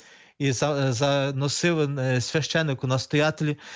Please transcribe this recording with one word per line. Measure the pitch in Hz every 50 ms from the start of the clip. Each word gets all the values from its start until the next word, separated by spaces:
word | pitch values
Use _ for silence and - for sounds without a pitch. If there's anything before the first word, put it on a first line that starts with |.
| - - - - - - _ -
і | 143 139
за-, | 127 - 147 147 151 139 135 135 123
заносив, | 113 143 143 139 139 135 139 139 131 143 143 - - - 175 170 160 147 139 143 139
е, | 127 131 127 127
священику, | 117 - - 160 135 - - 165 160 151 135 - -
настоятелю, | 127 131 127 - - - 147 147 156 156 - 160 151 147 - - - -